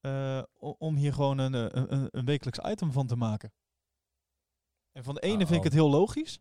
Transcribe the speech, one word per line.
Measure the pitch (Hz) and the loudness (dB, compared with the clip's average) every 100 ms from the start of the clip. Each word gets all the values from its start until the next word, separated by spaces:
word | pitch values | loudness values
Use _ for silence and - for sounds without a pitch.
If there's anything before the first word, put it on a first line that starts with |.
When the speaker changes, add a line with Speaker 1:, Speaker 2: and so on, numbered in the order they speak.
Speaker 1:
Eh, | 139 135 135 135 - _ | -6 -4 -4 -4 -8 _
o-, | 139 - | -14 -8
om | 160 151 | -2 0
hier | 143 | 0
gewoon | 139 139 135 | 2 0 2
een, | 131 | 0
eh, | 131 113 - | -2 -2 -2
een, | 131 | -2
een, | 135 135 | -2 -4
een | - | -4
wekelijks | 123 143 - - - | -2 -2 -4 -8 -6
item | 208 165 | -4 -2
van | 135 135 | -2 -2
te | 120 | -2
maken. | 113 107 110 _ _ _ _ _ _ _ _ _ _ _ _ _ _ | -2 -2 -8 _ _ _ _ _ _ _ _ _ _ _ _ _ _
En | - | -16
van | 123 | -10
de | 143 | -4
ene | 202 214 | -2 2
vind | 170 | 4
ik | |
Speaker 2:
Uh-oh. | 165 | 4
Speaker 1:
het | 156 | 4
heel | 143 156 | 6 6
logisch. | 143 208 - 320 - | 6 4 0 -8 -10